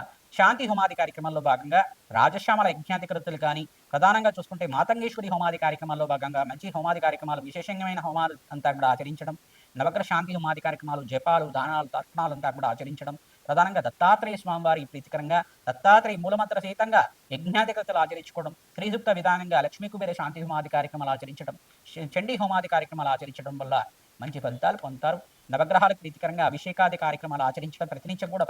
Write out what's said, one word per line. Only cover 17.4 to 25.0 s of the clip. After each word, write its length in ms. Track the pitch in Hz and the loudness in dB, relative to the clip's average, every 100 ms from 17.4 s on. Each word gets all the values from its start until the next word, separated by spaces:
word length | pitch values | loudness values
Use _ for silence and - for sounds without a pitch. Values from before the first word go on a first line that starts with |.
| 175 208 220 214 202 180 | -2 0 0 -2 -2 0
ఆచరించుకోవడం, 500 | 160 165 - 175 156 165 _ - | 0 -4 -12 -10 -10 -12 _ -8
శ్రీసూక్త 340 | 208 226 226 180 | -4 -2 0 2
విధానంగా 400 | 180 180 180 160 147 | 2 2 2 2 2
లక్ష్మీ 220 | - 208 | -2 -10
కుబేర 180 | 208 185 175 | -6 -6 -4
శాంతి 200 | 147 156 | -6 -6
హోమాది 260 | 160 151 147 147 | -4 -4 -2 -2
కార్యక్రమాలు 360 | 143 151 139 135 | -2 -4 -4 -4
ఆచరించడం, 400 | 135 139 139 - _ _ - | -6 -12 -12 -12 _ _ -18
శ-, 220 | 160 147 | -12 -6
చండీ 220 | 180 214 226 | -4 -2 -2
హోమాది 280 | 196 185 175 | 0 0 2
కార్యక్రమాలు 380 | 165 156 160 143 | 0 0 -2 0
ఆచరించడం 420 | 131 139 135 135 139 | 0 -4 -12 -10 -8
వల్ల 120 | 135 127 107 _ _ - | -2 0 -2 _ _ -12
మంచి 180 | 131 143 | -10 -6
ఫలితాలు 340 | 127 123 170 202 | -6 -2 -2 -2
పొందుతారు. 340 | 139 131 | -6 -4